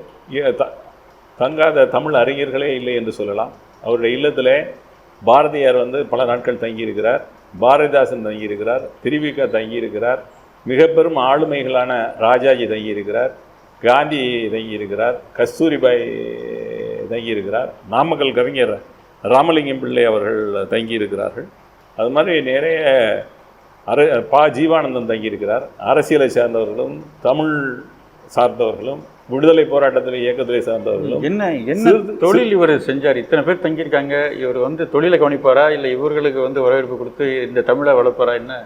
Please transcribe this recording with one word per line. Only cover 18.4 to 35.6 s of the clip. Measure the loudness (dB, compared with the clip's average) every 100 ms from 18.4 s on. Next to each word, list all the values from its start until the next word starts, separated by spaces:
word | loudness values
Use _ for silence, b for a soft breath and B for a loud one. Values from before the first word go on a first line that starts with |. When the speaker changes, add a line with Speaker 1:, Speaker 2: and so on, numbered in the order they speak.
| -2 0 -2 -2 -10 -20 _ _
Speaker 1:
ராமலிங்கம் | 2 4 4 2 0 -6
பிள்ளை | -4 2
அவர்கள் | 2 2 0 -2 -4 -4 -2
தங்கியிருக்கிறார்கள். | -4 -2 -4 -4 -4 -6 -8 -16 _ _ _ _ -4
அது | -2
மாதிரி | 0 2 0
நிறைய | 0 -2 0 0 2 4 2 -2 -6 -20 -20 _ _ _ -4
அர-, | 2 4 2
பா | 2 4 4
ஜீவானந்தம் | 2 2 2 0 -4 -4
தங்கியிருக்கிறார். | -4 -4 -6 -2 -4 -4 -10
அரசியலை | 0 0 2 2 2
சார்ந்தவர்களும் | 2 0 0 -4 -4 -8 -8 -18 -6
தமிழ் | -2 0 0 -2 -4 -8 -14 -20 _ _ -8 0
சார்ந்தவர்களும் | 0 2 -2 -2 -8 -10 -14 -20 -8
விடுதலை | 0 4 6 4
போராட்டத்தில் | 4 2 2 -2
இயக்கத்திலே | -4 -2 -2 -2 -2
சார்ந்தவர்களும் | -2 -4 -2 -4 -2 -4
Speaker 2:
என்ன, | -2 -2 -2
என்ன | -4 -4 0 4
Speaker 1:
சிறு-, | 4 2 0
Speaker 2:
தொழில் | 2 4
Speaker 1:
சிறு- | 4
Speaker 2:
இவர் | 2 4
செஞ்சார்? | 2 0 -2 0 0
இத்தனை | 0 0 0
பேர் | -2
தங்கியிருக்காங்க, | -2 -4 -2 -2 0 -2 -2 -4
இவர் | -4 -2
வந்து | -2 -2 -2
தொழிலை | 0 2 4
கவனிப்பாரா, | 2 2 4 6